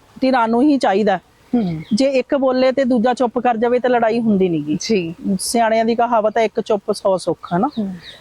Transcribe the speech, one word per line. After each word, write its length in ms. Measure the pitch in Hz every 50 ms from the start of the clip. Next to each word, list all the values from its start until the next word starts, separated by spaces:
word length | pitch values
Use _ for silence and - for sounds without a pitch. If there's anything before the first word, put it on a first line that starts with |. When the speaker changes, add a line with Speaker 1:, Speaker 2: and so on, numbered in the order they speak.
| _ _ - -
Speaker 1:
ਧਿਰਾਂ 280 | - 262 254 254 226 220
ਨੂੰ 140 | 226 240 254
ਹੀ 160 | 302 285 262
ਚਾਹੀਦਾ। 400 | - 240 196 196 214 208 190 175 - _ _ _ _ _ -
Speaker 2:
ਹੂੰ। 280 | 240 220 180 165 156 160 - -
Speaker 1:
ਜੇ 100 | 208 262
ਇੱਕ 300 | 277 277 262 247 - 302
ਬੋਲੇ 380 | 277 262 262 254 254 254 262 254
ਤੇ 120 | 269 277
ਦੂਜਾ 300 | 240 262 247 208 254 247
ਚੁੱਪ 240 | - 254 233 - 254
ਕਰ 180 | 214 247 240
ਜਾਵੇ 220 | 220 233 240 240 247
ਤਾਂ 120 | 240 254
ਲੜਾਈ 300 | 247 233 233 226 220 240
ਹੁੰਦੀ 280 | 233 226 208 190 190 185
ਨੀ 160 | 165 156 147
ਗੀ। 120 | 147 151 175
Speaker 2:
ਜੀ। 340 | - - 226 196 175 165 170 - - 202 196 185
Speaker 1:
ਸਿਆਣਿਆਂ 440 | - - - 233 233 220 220 226 226
ਦੀ 100 | 226 233
ਕਹਾਵਤ 440 | 226 233 240 247 226 208 220 214 233
ਹੈ, 40 | 226
"ਇੱਕ 180 | 214 - -
ਚੁੱਪ 320 | 208 - 226 202 - - 208
ਸੌ 240 | - - 202 190
ਸੁੱਖ", 320 | 180 - - 160 - - - 175
ਹਨਾ? 120 | 175 208 294 - -
Speaker 2:
ਹੂੰ। 160 | 208 196 185 175 - - - -